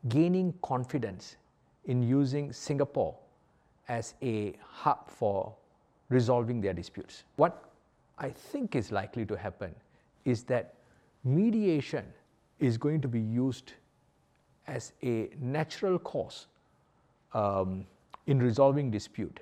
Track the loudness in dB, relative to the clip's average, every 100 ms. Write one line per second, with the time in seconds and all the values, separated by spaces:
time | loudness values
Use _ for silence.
0 | 2 4 4 4 2 -2 -4 -2 -2 -4
1 | -4 -8 -16 -20 _ _ _ _ -2 2
2 | 4 4 4 0 -4 -8 -4 0 0 0
3 | -2 -4 -18 _ _ _ _ _ -6 -6
4 | -6 -6 -2 -2 -2 -6 -16 -2 0 0
5 | -4 -2 0 0 -4 -10 _ _ _ _
6 | _ 2 4 2 2 -2 -2 -2 -8 -12
7 | -14 -16 -18 2 2 2 -18 _ _ _
8 | _ -10 -10 -10 -10 -6 -2 -2 -2 -4
9 | -4 -6 -4 -4 -6 -8 -12 -12 _ _
10 | _ _ -2 -2 0 -2 -2 -14 _ _
11 | _ _ 0 2 4 4 2 2 0 -6
12 | -8 -18 _ _ _ _ 0 2 2 0
13 | 0 -2 0 0 0 -2 -12 -20 _ _
14 | _ _ _ _ _ _ -10 -10 -10 _
15 | -2 0 -2 -6 -4 -2 -4 -2 0 0
16 | -2 -6 -6 -8 -20 _ _ _ _ _
17 | _ _ _ 0 0 2 0 -2 -10 _
18 | _ -14 0 4 4 6 6 6 0 -2
19 | -6 -8 -8 -8